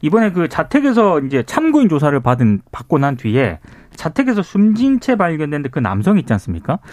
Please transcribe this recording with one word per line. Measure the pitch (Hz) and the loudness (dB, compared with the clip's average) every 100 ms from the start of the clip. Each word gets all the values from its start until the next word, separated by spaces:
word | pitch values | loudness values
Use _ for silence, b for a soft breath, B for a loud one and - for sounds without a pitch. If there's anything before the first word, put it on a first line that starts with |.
이번에 | 151 214 220 | 0 2 0
그 | 175 165 | 0 -2
자택에서 | - 160 294 277 233 208 160 | -2 0 0 2 2 2 2
이제 | 135 139 | 0 -2
참고인 | - - 320 294 226 | -2 -2 2 2 2
조사를 | 147 147 143 | 2 0 0
받은, | 123 123 117 101 - | 0 2 2 2 -4
받고 | - - 151 | -14 -2 0
난 | 143 127 | 0 -2
뒤에 | 113 120 117 80 B B B | -2 0 0 -4 B B B
자택에서 | - 165 - 254 208 | -10 -6 -2 -2 -2
숨진 | 180 196 214 214 269 262 | -2 2 2 2 0 0
채 | - | 0
발견된 | 233 175 156 151 147 139 | 0 0 -2 -4 -4 -4
그 | 143 | -2
남성 | 110 98 165 202 | -2 -2 0 0
있지 | 135 | 0
않습니까? | 104 - 85 - 165 - | -4 -4 -8 -6 -8 -6